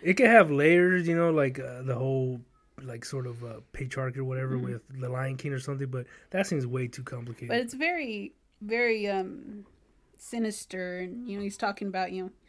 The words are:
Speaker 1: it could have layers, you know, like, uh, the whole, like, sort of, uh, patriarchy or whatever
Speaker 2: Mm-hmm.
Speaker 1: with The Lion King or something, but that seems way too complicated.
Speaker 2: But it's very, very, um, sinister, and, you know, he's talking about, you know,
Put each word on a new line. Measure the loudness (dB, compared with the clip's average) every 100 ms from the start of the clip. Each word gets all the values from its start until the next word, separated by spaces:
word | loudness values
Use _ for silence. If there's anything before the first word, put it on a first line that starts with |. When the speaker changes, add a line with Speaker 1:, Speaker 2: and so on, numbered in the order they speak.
Speaker 1:
it | 0
could | 6 10
have | 10 8
layers, | 6 8 8 8 4 4
you | 4
know, | 4
like, | 4 2 0
uh, | -8 -6
the | -4
whole, | -2 0 0 0 -4 -10 _ _ -16
like, | -12 -12
sort | -8 -8 -8
of, | -10
uh, | -12 -14 -14
patriarchy | -8 -6 -4 -4 -4
or |
whatever | -4 -4 -2 -2
Speaker 2:
Mm-hmm. | -4
Speaker 1:
with | -6 -10 -8
The | -6
Lion | -4 -4 -4
King | -6
or | -6
something, | -6 -6 -4
but | -6 -8 -16 -6
that | -2 0
seems | 0 -2
way | -2 -4
too | -8
complicated. | -12 -10 -12 -10 -2
Speaker 2:
But | -2
it's | -2
very, | -4 -2 -2 -4 -6 -8 _ _ -14
very, | -4 0 2 2 0
um, | -2 -2 -8 -14 -16 -18 _ _ _ _ -20
sinister, | -8 -2 -2 -4 -10 -8 -6 -6
and, | -8 -10 -8
you | -6
know, |
he's | -6 -4
talking | -4 -4 -4
about, | -2 -2
you | -4
know, | -8 -12